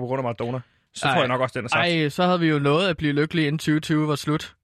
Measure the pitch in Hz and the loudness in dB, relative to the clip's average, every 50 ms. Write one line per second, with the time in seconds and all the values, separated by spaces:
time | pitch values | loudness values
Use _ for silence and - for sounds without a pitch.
0 | 123 120 131 135 131 120 113 - 120 120 127 127 - _ _ _ _ _ _ - | -6 -4 -4 -2 -2 -4 -4 -4 -6 -6 -6 -8 -10 _ _ _ _ _ _ -4
1 | - 143 131 160 135 123 127 127 131 120 - 127 107 120 156 156 175 175 170 160 | -2 0 2 2 2 2 0 0 -2 -2 -2 -6 -4 -2 0 0 0 2 2 0
2 | 151 143 - - 180 180 180 175 165 160 151 143 139 139 147 165 196 190 160 - | 0 0 0 2 2 2 4 2 2 2 2 2 2 2 2 2 2 0 -2 0
3 | 156 147 143 143 151 156 - 165 156 143 156 160 - 160 151 156 - - 160 151 | -2 0 2 0 0 0 0 0 0 0 -2 -2 0 0 0 0 0 0 0 0
4 | 156 151 147 - - 151 151 160 - - - _ | 2 0 -2 -2 -2 -2 -2 -2 -4 -10 -16 _